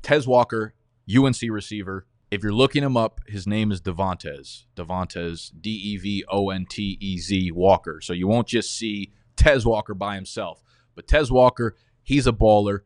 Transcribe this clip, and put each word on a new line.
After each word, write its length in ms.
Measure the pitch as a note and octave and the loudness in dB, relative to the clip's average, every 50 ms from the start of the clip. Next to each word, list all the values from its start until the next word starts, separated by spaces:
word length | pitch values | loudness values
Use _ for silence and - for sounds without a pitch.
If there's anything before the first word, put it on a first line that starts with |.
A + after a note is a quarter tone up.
Tez 240 | - - D3 D3+ B2+ | 0 2 0 0 2
Walker, 480 | C3 B2+ B2 A#2+ - - A2+ A2 G#2+ _ _ _ _ _ _ _ | 4 4 4 4 2 -2 -6 -6 -6 _ _ _ _ _ _ _
U 200 | - G2 B2+ C3+ | 2 4 4 4
N 60 | C3+ | 4
C 160 | A#2+ - - A#2 | 2 -2 -4 -4
receiver. 600 | G#2+ G#2 G2 - A2 G#2 F#2+ F#2 F#2+ F#2+ - _ _ _ _ _ | -6 -6 -8 -8 -10 -10 -8 -8 -10 -10 -12 _ _ _ _ _
If 120 | G#2 G2 | -6 -4
you're 100 | G#2 G#2+ | -2 -2
looking 300 | G2+ A2+ C3 C3 - D3 | 2 4 2 4 2 0
him 140 | C#3 C#3 B2+ | 0 0 0
up, 240 | A#2+ A2+ A2 _ - - - | 0 0 0 _ -8 -14 -10
his 180 | G#2 G2+ F2+ | -10 -8 -4
name 240 | G2+ G#2 G#2+ A2 G#2+ | -2 0 0 0 0
is 100 | G2+ F2 | -2 -2
Devontae. 840 | D#2+ F#2+ F2+ D#2+ G2 F#2+ F2+ - - D#2 C#2+ C#2 C#2 - - - _ _ _ | -4 -8 -4 -2 -2 -4 -4 -6 -10 -12 -12 -12 -14 -20 -20 -20 _ _ _
Devontae, 760 | - F2 D#2+ F#2 F#2 F#2 E2+ - F2+ E2+ E2+ E2 E2 - - - D#2+ | -14 -10 -6 -6 -6 -6 -6 -6 -8 -6 -6 -8 -10 -14 -18 -20 -12
D 100 | D#2+ G#2+ | -8 -8
E 260 | A2 G#2 F#2 G#2 G#2 F#2+ | -8 -6 -6 -8 -8 -6
V 260 | F2+ G2+ G2+ G2 - - | -4 -4 -4 -4 -4 -2
O 220 | F#2+ G2+ G2+ G2 | -2 -2 -2 -2
N 160 | F#2+ F#2+ F2+ - | -2 -4 -6 -8
T 300 | - - G#2 G2 F#2 - | -6 -6 -6 -6 -6 -6
E 180 | G2+ G2 F#2+ F2 | -6 -6 -6 -6
Z 340 | E2 E2+ G2+ F#2+ F#2 F2 | -4 -2 -2 0 0 -2
Walker. 480 | D#2+ F2 F#2 F#2+ F#2 E2+ - E2+ D#2 D#2 | -2 2 6 6 6 4 2 -8 -12 -12
So 120 | - - | -8 -8
you 140 | F2 F2 F2+ | -6 -2 0
won't 220 | G2 A2 A#2+ A2+ - | 0 0 0 0 0
just 280 | - A2+ G2+ - - | -2 -4 -4 -4 -8
see 360 | - A#2 A2 G#2 G2+ G2 - _ _ _ _ _ | -8 -6 -6 -6 -6 -8 -12 _ _ _ _ _
Tez 280 | - - D#3 C#3+ C3 G#2+ | 4 4 6 6 4 2
Walker 300 | A2+ A2+ G#2+ - - G#2 | 0 0 0 -2 -8 -8
by 220 | F#2 G2+ G2+ G2+ | -8 -6 -6 -6
himself. 480 | F#2+ F#2+ - - A#2 G2+ E2+ D#2+ _ _ _ _ _ _ _ _ | -8 -10 -10 -10 -8 -8 -8 -10 _ _ _ _ _ _ _ _
But 100 | - - | -20 -2
Tez 240 | - - D3+ D3+ A#2 | 2 2 2 2 4
Walker, 460 | C3 B2+ B2+ B2 - - A#2+ A2 - _ _ _ _ _ | 6 6 6 6 6 2 -6 -6 -6 _ _ _ _ _
he's 240 | _ - C3+ C#3+ B2 | _ 0 2 4 4
a 60 | B2+ | 2
baller. 480 | A2+ F#2+ A2 A2 G#2+ G#2 G#2 G2+ G2+ G2+ _ | 2 4 6 6 6 6 4 2 -2 -4 _